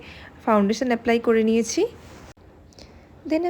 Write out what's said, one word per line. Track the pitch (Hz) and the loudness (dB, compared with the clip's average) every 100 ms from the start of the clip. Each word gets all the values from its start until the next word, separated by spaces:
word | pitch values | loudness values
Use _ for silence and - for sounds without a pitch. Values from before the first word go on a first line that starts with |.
| - - - - | -6 -20 -20 -10
ফাউন্ডেশন | - 214 196 226 254 | 0 2 2 0 -2
অ্যাপ্লাই | 233 233 233 233 | -2 0 0 2
করে | 226 220 | 2 2
নিয়েছি, | 226 226 - 453 - - - - - - - - - - - - - 294 | 0 0 -2 -2 -4 -20 -20 -20 -20 -20 -20 -20 -20 -20 -20 -20 -18 -4
দেন | 311 349 | -2 0